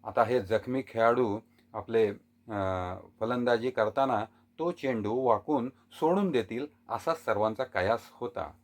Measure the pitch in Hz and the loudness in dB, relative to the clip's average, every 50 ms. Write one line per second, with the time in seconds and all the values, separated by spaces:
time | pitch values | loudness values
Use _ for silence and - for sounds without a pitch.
0 | - 110 101 120 117 107 123 127 104 95 110 107 - 127 127 135 127 - - 113 | -10 -2 2 2 2 4 2 0 0 2 0 0 0 -2 -4 -4 -6 -4 0 2
1 | 113 117 120 123 127 107 101 98 - _ _ _ _ _ - 110 104 - 110 113 | 4 4 4 4 2 0 0 -4 -6 _ _ _ _ _ -12 -12 -8 -2 2 2
2 | 113 101 101 - _ _ _ _ _ - 110 101 98 95 92 92 90 90 92 - | 2 2 0 -6 _ _ _ _ _ -8 -4 -2 -2 -2 -2 -2 -4 -6 -8 -10
3 | - - _ _ 110 113 123 123 120 123 120 113 113 131 127 120 107 107 110 139 | -14 -20 _ _ -4 -2 -2 0 2 2 2 2 2 -2 0 0 0 0 2 0
4 | 135 135 123 107 110 - _ _ _ _ _ - 160 170 175 - - 135 123 113 | 0 2 0 -2 -2 -4 _ _ _ _ _ -4 -4 -4 -4 -2 -4 -2 -2 -2
5 | 101 101 113 127 131 123 113 104 - - 151 135 117 131 - _ _ _ - - | -2 -2 -2 0 2 2 2 2 2 0 0 0 0 -4 -8 _ _ _ -6 0
6 | - 160 175 196 202 185 147 120 110 - 113 120 139 147 _ _ _ - 117 - | 2 2 2 2 2 2 0 0 -2 -2 -6 -8 -8 -8 _ _ _ -8 -8 -4
7 | - 165 165 - - - 107 101 107 110 110 - 131 127 - 95 90 98 117 113 | -2 -2 -4 -2 -2 -2 0 2 2 0 0 -2 -6 -4 -2 -2 0 0 0 -2
8 | - - - - 123 120 - - 80 - - - | -2 -12 -14 -10 -10 -8 -6 -8 -8 -8 -12 -20